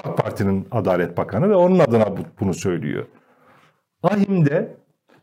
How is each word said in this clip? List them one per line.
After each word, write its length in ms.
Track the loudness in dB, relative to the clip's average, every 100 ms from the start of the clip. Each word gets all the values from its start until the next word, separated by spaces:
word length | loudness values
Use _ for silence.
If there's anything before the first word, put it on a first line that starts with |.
ak 140 | -6 -6
Parti'nin 500 | -6 -2 -2 -2 -2
Adalet 460 | -2 0 0 -2 -4
Bakanı 340 | -6 -2 2
ve 40 |
onun 240 | 4 4 4
adına 380 | 4 4 2 -2
bu-, 100 | -10 -4
bunu 140 | -4
söylüyor. 520 | -2 -2 -2 -4 -8 -10 _ _ _ _ _ _ _ _ _
ahim'de 760 | -2 2 2 2 2 2 -4 -10 _ _ _ _